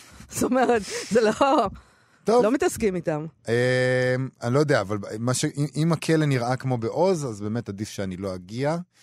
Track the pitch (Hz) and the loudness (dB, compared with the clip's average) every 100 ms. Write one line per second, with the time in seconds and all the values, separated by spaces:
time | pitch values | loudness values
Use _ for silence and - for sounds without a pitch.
0 | - - - - 226 254 233 233 190 466 | -12 -20 -10 -4 0 2 2 2 -2 -8
1 | - 226 214 226 277 285 196 - - _ | 0 2 2 4 4 4 2 -4 -18 _
2 | _ _ - 240 214 285 359 - 214 180 | _ _ 2 4 4 2 0 0 -2 -2
3 | 165 151 160 - - 120 127 127 127 127 | -4 -4 -6 -10 -2 2 2 2 2 2
4 | 127 127 131 - 120 135 147 123 98 107 | 2 0 -4 -6 0 2 4 2 0 -4
5 | 101 110 120 127 156 139 151 147 165 156 | -6 -4 -2 0 -2 -2 -4 0 0 0
6 | - 160 147 131 120 131 135 123 110 127 | 2 2 2 0 0 -2 -2 -2 -2 0
7 | 190 170 135 101 104 117 107 98 107 - | 2 0 -4 -6 -4 -4 -6 -8 -8 -6
8 | 95 90 98 92 90 117 143 170 180 _ | -6 -6 -6 -8 -10 -4 -2 -2 -6 _